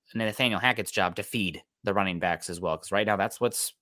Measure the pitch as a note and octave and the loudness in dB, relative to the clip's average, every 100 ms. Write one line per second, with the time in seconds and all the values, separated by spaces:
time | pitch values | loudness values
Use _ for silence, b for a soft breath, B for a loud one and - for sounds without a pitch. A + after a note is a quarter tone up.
0 | _ A2+ A2 - B2 G2+ B2 A2+ G2+ - | _ -2 -2 0 0 2 2 2 0 0
1 | F2+ F2+ G2+ A#2 F#2 D#2 - _ - G2 | 0 0 -4 -2 -2 -4 -14 _ 0 2
2 | F#2+ E2+ F2 E2 - E2+ F2 D#2+ - G2 | 2 0 0 -2 -4 -4 -2 -2 0 0
3 | G#2+ G2 G#2+ - B2 - - - | 2 2 0 0 -2 -2 -6 -8